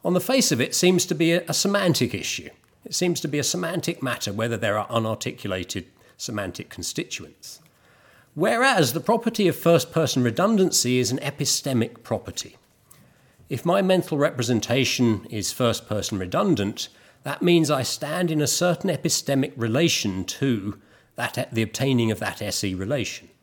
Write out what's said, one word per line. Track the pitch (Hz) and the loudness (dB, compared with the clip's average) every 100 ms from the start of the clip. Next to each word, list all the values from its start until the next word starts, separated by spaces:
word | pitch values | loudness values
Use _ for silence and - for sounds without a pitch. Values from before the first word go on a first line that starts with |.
on | 175 | 0
the | 180 | 0
face | 180 262 - | 2 2 2
of | 123 | 2
it, | 135 | 0
seems | - 180 180 - | 2 4 4 2
to | 160 | 0
be | 165 | 2
a, | 170 165 | 2 0
a | |
semantic | - 196 202 180 - 127 | -2 0 2 2 2 0
issue. | - - - - - _ _ | -2 -6 -8 -10 -20 _ _
It | - | -8
seems | - 180 165 | -2 0 -2
to | 151 | -2
be | 107 | -2
a | |
semantic | - 185 175 180 - - | -2 -2 -4 -4 -4 -4
matter | 131 - 107 | -4 -4 -6
whether | 101 117 107 | -4 -2 -2
there | 107 104 | 0 -2
are | 101 | -2
unarticulated | 117 110 107 123 - 101 92 90 98 - _ _ - | -2 -2 -4 -6 -8 -6 -6 -6 -8 -10 _ _ -14
semantic | - 104 92 - - | -8 -6 -8 -10 -14
constituents. | - 85 - - - 76 _ - - _ _ _ _ _ _ _ | -10 -8 -8 -8 -10 -14 _ -20 -20 _ _ _ _ _ _ _
Whereas | 147 214 233 269 208 123 | -2 0 4 4 4 2
the | 156 | 2
property | - 233 226 220 180 | 0 2 0 2 2
of | - | 4
first-person | 170 170 - 165 143 135 | 4 4 4 0 0 2
redundancy | 120 107 202 214 185 - 123 127 | 2 2 2 4 4 2 2 2
is | 113 | 0
an | 131 | -2
epistemic | 139 147 139 - 143 120 117 - | -4 -4 -2 -2 0 0 0 -4
property. | - 110 - - - - _ _ _ - _ _ _ _ - | -6 -6 -6 -12 -12 -16 _ _ _ -20 _ _ _ _ -8
If | 127 175 | -4 2
my | 196 | 2
mental | 190 185 - 147 | 4 4 2 2
representation | 156 127 117 117 - 131 123 - 117 101 - | 0 0 2 2 2 2 2 2 2 2 -4
is | 107 - | -6 -6
first-person | - 120 - - 104 - 98 | 0 0 0 -4 -4 -4 -6
redundant, | 90 165 202 113 101 - - - - _ | -4 0 2 2 0 -4 -10 -14 -20 _
that | 143 - | -10 0
means | 175 170 147 | 4 4 4
I | 139 | 0
stand | - - 147 175 170 | -2 -4 -4 -2 0
in | 151 | 0
a | 139 | 0
certain | - 180 175 190 | 2 2 0 -2
epistemic | 143 156 - - 135 131 120 | -2 0 -2 0 0 0 -2
relation | 113 131 170 - 104 95 | 0 2 2 2 -2 -4
to | 90 - 135 110 101 104 _ _ _ - | -6 -2 0 0 -4 -10 _ _ _ -8
that, | 120 123 - | -6 -4 -4
the | 113 | -2
obtaining | 107 - 139 123 113 | -2 0 2 4 2
of | 104 | 0
that | 98 - | -4 -6
S | 104 - | -6 -4
E | 98 | -4
relation. | 92 98 139 - - - _ | -4 -4 -4 -4 -10 -16 _